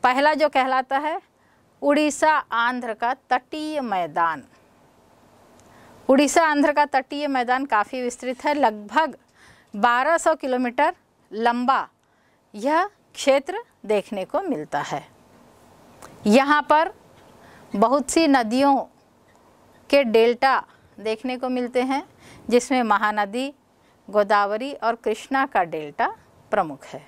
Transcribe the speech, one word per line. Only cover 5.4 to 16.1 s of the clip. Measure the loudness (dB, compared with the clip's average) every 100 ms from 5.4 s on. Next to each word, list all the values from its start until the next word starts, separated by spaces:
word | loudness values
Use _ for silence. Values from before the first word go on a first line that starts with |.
| _ -20 -20 -20 -20 -20 2
उड़ीसा | 4 4 4
आंध्र | 2 2 2
का | 2 2
तटीय | 0 -2 -6 -4
मैदान | -2 0 -2 0
काफ़ी | -2 -2 -4
विस्तृत | -6 -6 -10 -6 -2
है, |
लगभग | 0 0 0 -4 -2 -2 -4 _ _ -20 -20 _ -2
बारह | 2 2 2 2
सौ | 2 0
किलोमीटर | -2 -2 -4 0 0 0 _ _ _
लंबा | -2 0 0 0 -2 -2 _ _ _ _ _ _
यह | -6 -2 0 -2
क्षेत्र | _ _ -6 2 2 0 -10 -12 _ -2
देखने | -2 -2 -8 -6
को | -4
मिलता | -4 -6 -4 -6
है। | -6 -8 -10 _ _ _ _ _ _ _ -20 -20 -20